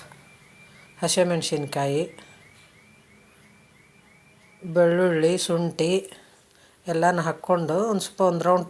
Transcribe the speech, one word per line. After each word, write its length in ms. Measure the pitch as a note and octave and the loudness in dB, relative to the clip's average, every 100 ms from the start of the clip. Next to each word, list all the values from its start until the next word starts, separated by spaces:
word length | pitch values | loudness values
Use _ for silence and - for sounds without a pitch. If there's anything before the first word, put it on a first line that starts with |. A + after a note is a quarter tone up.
| - - - - - - - - - - | -18 -20 -20 -20 -20 -20 -20 -20 -20 -8
ಹಸಿಮೆಣಸಿನ್ಕಾಯಿ, 1000 | E3+ F#3 F3 E3 - D3+ C#3+ C#3+ C#3 C#3+ F3+ - - - - - - _ _ _ _ _ _ _ _ _ _ _ _ _ _ _ _ _ _ _ F#3 E3 | -2 0 0 -2 -2 -4 -4 -4 -2 -2 -4 -10 -20 -20 -20 -20 -20 _ _ _ _ _ _ _ _ _ _ _ _ _ _ _ _ _ _ _ -2 2
ಬೆಳ್ಳುಳ್ಳಿ, 540 | E3+ E3+ F#3 D#3+ D#3+ F3+ - | 4 4 2 2 2 2 -2
ಶುಂಠಿ 460 | E3+ E3+ - E3 F#3+ F#3+ - - _ _ _ _ _ F3 | -2 -2 -2 0 -2 -4 -16 -20 _ _ _ _ _ -6
ಎಲ್ಲನೂ 340 | E3 F3 F3 E3 | 0 2 2 -2
ಹಾಕ್ಕೊಂಡು 480 | D3+ - F3+ D3+ E3+ A3+ | -4 -2 -2 0 -2 -2
ಒಂದು 140 | G3 - | -2 -4
ಸ್ವಲ್ಪ 180 | - F#3 | 0 0
ಒಂದು 120 | E3+ E3+ | 2 2
ರೌಂಡ್ 180 | F3+ | 0